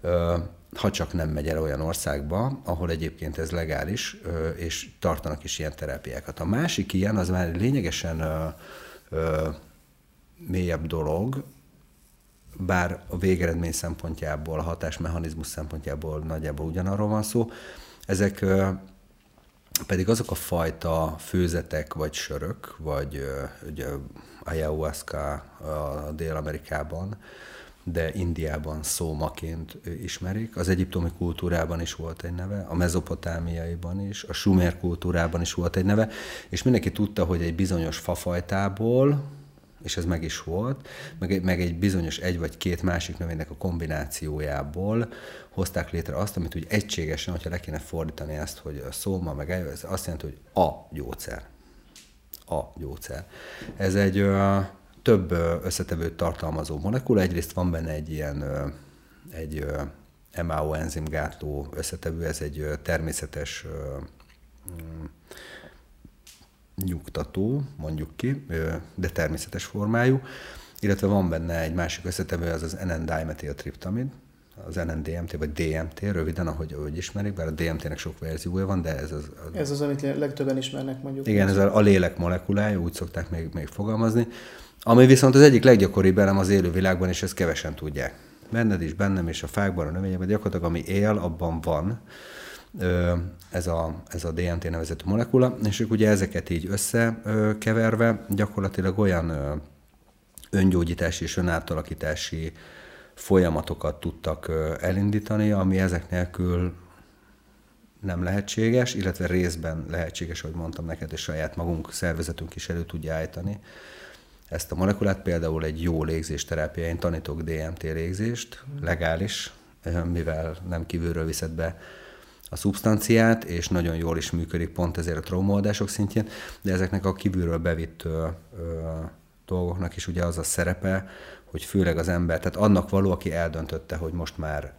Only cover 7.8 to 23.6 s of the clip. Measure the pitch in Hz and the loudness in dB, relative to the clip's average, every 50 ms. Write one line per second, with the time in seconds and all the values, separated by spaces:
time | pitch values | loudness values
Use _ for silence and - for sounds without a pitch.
7.8 | 92 80 - - - 85 80 80 80 78 78 80 80 80 80 - - - - - | 0 0 -2 -2 -4 -4 -2 -2 -2 -2 -2 -2 -4 -4 -6 -10 -18 -20 -18 -18
8.8 | - - - - _ - 78 80 82 80 78 78 78 78 76 - - - - - | -18 -20 -20 -20 _ -6 -4 -2 0 0 0 0 0 -2 -4 -8 -14 -20 -20 -20
9.8 | _ _ _ _ _ _ _ _ _ _ _ - 87 85 92 92 90 85 82 76 | _ _ _ _ _ _ _ _ _ _ _ -16 -8 -2 -2 0 0 0 0 -2
10.8 | 80 78 85 82 76 76 78 87 104 127 131 139 - - - - _ _ _ _ | -2 -4 -2 -2 0 0 0 0 0 -2 -2 -4 -8 -10 -18 -20 _ _ _ _
11.8 | _ _ _ _ _ _ _ _ _ _ _ _ _ - - - 95 90 95 90 | _ _ _ _ _ _ _ _ _ _ _ _ _ -20 -10 -6 0 2 4 4
12.8 | 87 87 87 - - - - 90 95 95 92 85 90 85 82 82 85 82 80 - | 4 2 -2 -6 -8 -8 -4 0 2 2 4 4 2 0 0 0 -2 -2 -2 -4
13.8 | - 85 82 - - 82 80 - 82 76 76 73 76 80 80 78 80 82 82 - | -4 -6 -6 -6 -6 -8 -6 -6 -4 -4 -4 -4 -4 -4 -4 -2 -2 -4 -4 -4
14.8 | - 78 - - 85 82 82 85 82 80 78 82 80 - - - 78 76 80 78 | -4 -6 -4 -4 -4 -4 -2 -4 -4 -4 -6 -8 -8 -8 -8 -8 -8 -8 -8 -8
15.8 | - 73 71 73 78 78 76 76 78 80 80 78 78 76 73 69 76 80 82 92 | -6 -6 -6 -4 -4 -6 -6 -6 -4 -6 -6 -4 -4 -6 -6 -4 -6 -4 -2 -2
16.8 | 90 95 98 104 107 104 107 107 104 - - 120 113 117 - - - - - - | 0 0 0 0 0 2 2 0 0 0 2 0 0 0 -4 -16 -16 -18 -18 -18
17.8 | - - - - - - 98 92 101 98 98 - 101 95 95 95 95 95 92 92 | -20 -20 -20 -16 -2 0 2 4 4 2 2 0 2 4 6 6 4 2 0 -2
18.8 | - - - - _ _ _ _ _ _ _ _ _ _ _ _ _ _ - - | -8 -16 -20 -20 _ _ _ _ _ _ _ _ _ _ _ _ _ _ -4 -4
19.8 | - - 95 90 92 104 117 113 - - 98 - - - 90 85 82 82 78 - | 0 0 0 2 4 2 2 2 2 -4 -4 -6 -2 -2 0 0 0 0 -2 -2
20.8 | - 85 80 80 80 78 78 - - - - 90 87 82 85 85 78 - - 78 | -2 0 2 2 0 0 -4 -8 -8 -2 2 2 2 2 0 -2 -4 -4 -4 -6
21.8 | 76 - - 80 76 76 - - - - 76 69 69 85 - - - - - - | -4 -6 -4 -4 -4 -4 -4 -6 -6 -6 -6 -6 -6 -6 -8 -10 -12 -18 -14 -10
22.8 | 80 76 71 69 71 69 69 69 67 67 67 69 69 69 - - | -6 -4 -2 -2 -4 -4 -6 -8 -6 -6 -6 -6 -8 -10 -12 -14